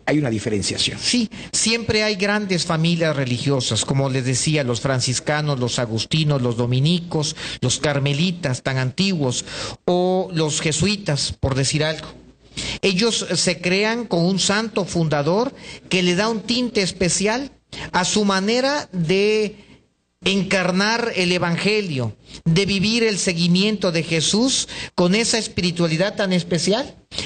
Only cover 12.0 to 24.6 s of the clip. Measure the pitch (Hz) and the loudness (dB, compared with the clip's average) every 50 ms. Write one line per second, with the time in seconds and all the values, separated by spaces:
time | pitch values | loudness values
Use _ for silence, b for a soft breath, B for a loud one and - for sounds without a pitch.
12 | - - - - - - - _ - B B B B B B B - 196 190 180 | -10 -14 -18 -20 -20 -20 -20 _ -20 B B B B B B B 0 0 2 2
13 | 226 233 208 - 196 - 175 160 - 190 170 - - 180 180 196 208 220 226 240 | 2 2 0 -2 -2 -2 -2 0 0 0 -2 -2 -2 0 0 2 2 0 0 -2
14 | 233 - 190 170 165 180 190 175 - - 196 208 226 220 - 214 180 - - 170 | -4 -2 0 2 2 2 2 2 2 2 2 0 0 -2 -2 -4 -4 -2 0 0
15 | 165 156 156 147 139 156 180 208 254 277 B B B B B B B - - 185 | 0 2 2 2 2 2 2 2 0 -2 B B B B B B B -2 0 2
16 | 180 175 180 175 208 226 233 208 190 - 233 247 247 233 240 214 190 170 - - | 2 2 2 2 2 0 -2 -2 -2 -2 -2 -2 -2 0 0 0 0 0 0 0
17 | 185 170 - - 196 214 220 254 285 262 - _ _ _ B B B B - 175 | 0 0 2 2 0 0 0 -2 -4 -8 -12 _ _ _ B B B B 0 0
18 | 180 - - 208 208 202 196 190 190 208 233 254 254 269 285 294 - - - 180 | 0 2 2 2 2 4 2 2 2 2 2 2 2 0 0 -2 -4 -4 -4 -2
19 | 165 156 185 190 202 214 214 220 214 196 208 B B B B B _ _ _ _ | 0 2 2 4 4 4 2 2 0 -2 -4 B B B B B _ _ _ _
20 | _ _ _ _ - 180 196 202 180 196 190 190 180 175 180 185 202 214 226 240 | _ _ _ _ -2 0 2 2 2 2 0 2 2 2 2 2 2 2 2 0
21 | 240 233 - 185 180 175 180 180 175 170 170 - - 196 214 214 208 180 147 127 | 0 -2 0 0 0 2 2 2 2 0 0 0 0 0 0 0 0 -2 -2 -2
22 | 120 110 - B B B B B - 165 160 185 196 180 202 196 180 214 226 240 | -4 -4 -6 B B B B B 0 2 2 4 2 2 2 0 2 2 2 2
23 | 226 220 208 165 - 196 175 165 175 175 175 180 196 214 220 202 - 185 160 165 | 2 2 0 0 -2 -2 0 2 2 4 4 4 4 2 0 0 -2 0 0 0
24 | 151 - 170 160 151 - - 208 247 269 247 - | 0 0 0 0 2 2 2 2 2 2 0 -2